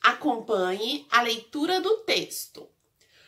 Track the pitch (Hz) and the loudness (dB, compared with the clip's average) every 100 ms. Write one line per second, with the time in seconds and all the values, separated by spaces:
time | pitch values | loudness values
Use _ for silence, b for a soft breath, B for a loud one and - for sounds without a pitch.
0 | 226 240 294 226 214 208 180 196 226 285 | 2 2 0 -2 0 0 0 -2 -2 -4
1 | - 233 240 233 - 302 330 370 359 440 | 2 2 2 -2 -6 -4 0 0 0 0
2 | - 202 - - - - - _ _ _ | 0 -2 -2 -8 -12 -16 -20 _ _ _
3 | b b | b b